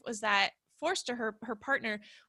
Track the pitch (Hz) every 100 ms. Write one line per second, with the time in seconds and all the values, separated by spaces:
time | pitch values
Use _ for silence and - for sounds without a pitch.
0 | - 220 214 202 196 - _ _ 311 370
1 | - 240 220 214 226 214 - 262 226 208
2 | - -